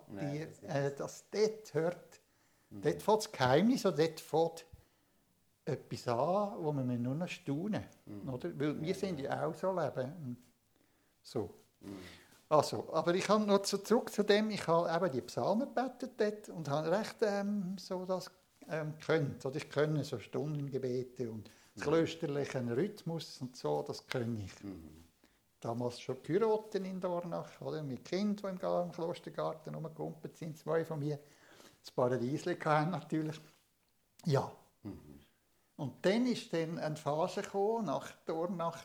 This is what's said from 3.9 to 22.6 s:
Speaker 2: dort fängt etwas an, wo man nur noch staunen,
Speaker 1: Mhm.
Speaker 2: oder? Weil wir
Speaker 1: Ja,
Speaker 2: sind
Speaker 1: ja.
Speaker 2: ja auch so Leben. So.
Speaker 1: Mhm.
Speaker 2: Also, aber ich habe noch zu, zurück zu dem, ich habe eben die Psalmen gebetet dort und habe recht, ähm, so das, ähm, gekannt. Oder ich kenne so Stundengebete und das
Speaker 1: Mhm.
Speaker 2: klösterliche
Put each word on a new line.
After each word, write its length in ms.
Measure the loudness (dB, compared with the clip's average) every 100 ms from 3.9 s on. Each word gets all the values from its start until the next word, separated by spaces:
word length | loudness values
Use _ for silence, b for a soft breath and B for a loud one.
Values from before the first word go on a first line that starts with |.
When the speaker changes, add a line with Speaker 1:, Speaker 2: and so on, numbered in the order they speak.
| 4
Speaker 2:
dort 220 | 2 2
fängt 460 | -2 2 2 -2 -14 -20 b b b b b _ _ _ -6
etwas 440 | -6 -4 -6 0
an, 440 | 2 4 2 0 -2
wo 140 | -2
man 300 | 0 0 0
nur 120 | 0 -2
noch 140 | -4
staunen, 560 | -6 -4 -2 0 -2 -4 -14 -14
Speaker 1:
Mhm. 240 | -10 -6
Speaker 2:
oder? 300 | -6 -6 -2
Weil 220 | 0 0
wir 80 | -2
Speaker 1:
Ja, 60 | -2
Speaker 2:
sind 260 | -2 -4
Speaker 1:
ja. 40 | -2 -2
Speaker 2:
ja 60 | -2
auch 80 | -2
so 180 | -2
Leben. 640 | 0 -2 -2 -4 -6 -8 -10 -12 _ _ b b b b b
So. 320 | -8 -6 -6 -8 _ _
Speaker 1:
Mhm. 160 | -14 -12 -14 B B B _
Speaker 2:
Also, 440 | 4 4 0 0
aber 220 | 0 2 2
ich 140 | 6
habe 160 | 4 6
noch 180 | 4
zu, 160 | 4 -2
zurück 320 | 4 4 4
zu 140 | 0 6
dem, 260 | 6 6
ich 160 | 0 2
habe 240 | 4 4 2 2
eben 60 |
die 80 | 0
Psalmen 500 | -2 0 2 2 2
gebetet 400 | 0 -2 -4 -10 0
dort 300 | 0 0 -8
und 200 | -8 -2
habe 220 | 0 2
recht, 260 | 2 0 0
ähm, 540 | 0 2 0 0 -2 -6
so 260 | -6 -6 -2
das, 260 | -2 -4 -14 _ _ -6
ähm, 260 | -4 -4 -6
gekannt. 480 | 2 2 2 -2 -4
Oder 100 | -4
ich 140 | -4
kenne 320 | 2 4 2 0
so 140 | -4
Stundengebete 1120 | -4 -4 -2 -2 -2 -2 -2 -2 -4 -6 -6
und 180 | -6 -12 B B -6
das 100 | 2
Speaker 1:
Mhm. 40 |
Speaker 2:
klösterliche 840 | 4 4 0 -2 -2 -2 -2